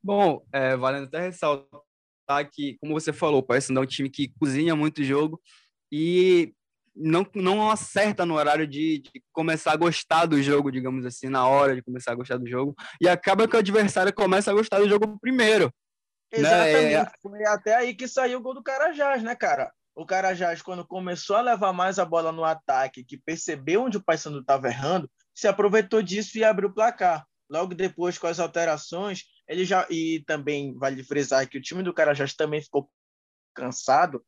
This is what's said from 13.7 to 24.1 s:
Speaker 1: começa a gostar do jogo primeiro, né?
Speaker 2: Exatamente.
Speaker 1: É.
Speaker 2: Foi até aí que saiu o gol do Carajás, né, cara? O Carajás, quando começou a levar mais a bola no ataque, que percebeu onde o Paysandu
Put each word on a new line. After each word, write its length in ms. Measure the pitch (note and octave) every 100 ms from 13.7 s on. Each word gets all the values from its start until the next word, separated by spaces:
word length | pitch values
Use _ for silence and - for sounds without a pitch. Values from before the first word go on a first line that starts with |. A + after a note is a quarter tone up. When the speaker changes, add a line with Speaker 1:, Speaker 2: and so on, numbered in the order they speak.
| G#3+ G3+ - F#3
Speaker 1:
começa 380 | G3 G3 F#3 G#3
a 20 |
gostar 260 | G3+ A3 G3
do 100 | G#3
jogo 280 | G#3 G#3+ G#3
primeiro, 520 | B3 B3+ G#3+ A3 C#3+ - _ _ _ _ _
né? 60 | D3
Speaker 2:
Exatamente. 560 | D3 F3 D#3+ D#3 D3+ D3+
Speaker 1:
É. 160 | - -
Speaker 2:
Foi 240 | G3+ G#3 G#3+
até 300 | G3+ G#3+ A3+
aí 200 | B3 G3+
que 140 | B3+
saiu 300 | - B3+ B3
o 20 |
gol 120 | A#3+
do 80 | C4+
Carajás, 640 | B3+ C4+ D#4 D4 C#4 C4+
né, 100 | A3+ A#3+
cara? 360 | F#3+ C#3+ B2 _ _ -
O 100 | D#3+
Carajás, 560 | F#3+ F#3+ F3+ F3+ E3
quando 240 | - F3+ F3
começou 520 | F#3 F3+ F3 - G#3
a 40 |
levar 300 | A#3+ A3 G3
mais 260 | F3+ F#3 G3
a 60 |
bola 280 | F3 E3 E3
no 120 | E3
ataque, 640 | D#3+ D#3+ - C3 C3+ - B2+
que 120 | C#3
percebeu 680 | - E3+ - D3+ C3+ F#3+
onde 120 | C4 G3+
o 80 |
Paysandu 400 | F#3